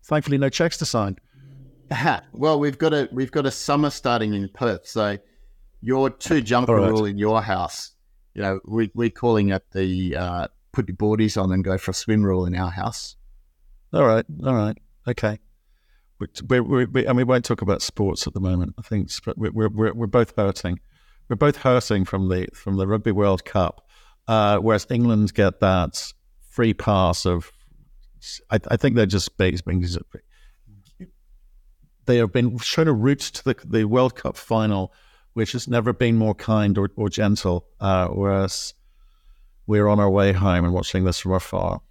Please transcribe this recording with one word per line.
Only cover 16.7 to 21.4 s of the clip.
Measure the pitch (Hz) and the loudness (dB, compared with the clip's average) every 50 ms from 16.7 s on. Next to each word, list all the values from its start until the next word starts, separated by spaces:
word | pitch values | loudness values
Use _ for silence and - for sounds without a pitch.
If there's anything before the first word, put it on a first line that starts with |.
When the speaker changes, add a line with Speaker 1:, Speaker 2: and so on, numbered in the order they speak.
| - 127 127 | 0 0 0
Speaker 1:
we, | - - 131 - | 0 0 -2 0
and | 135 127 | 2 2
we | 123 131 | 0 2
won't | 120 127 123 120 | 2 2 0 0
talk | - 123 - | -2 -4 -2
about | - 98 98 - | 0 -2 -2 -2
sports | - - - - 104 98 82 - - - | -4 -8 -4 -2 -2 -2 -2 -4 -6 -6
at | - | -6
the | 95 | -4
moment. | 95 92 92 90 87 - - - | -2 0 0 0 -2 -4 -6 -12
I | |
think | 107 - 110 104 - - | -10 -6 -4 -4 -4 -4
sp-, | - - _ 113 - | -8 -10 _ -10 -8
we, | - 107 104 | -4 -6 -4
we're, | - 110 110 104 | -2 -2 -2 -2
we're, | 107 107 110 110 | 0 0 0 0
we're | - 117 117 | 0 -4 -6
both | 104 - 123 117 - - | 0 2 2 2 2 0
hurting. | - 104 98 92 - - 90 87 - _ _ _ _ _ _ _ _ _ _ | -2 -2 -2 -2 -4 -4 -6 -6 -6 _ _ _ _ _ _ _ _ _ _
We're | 123 | -2
both | 98 | 2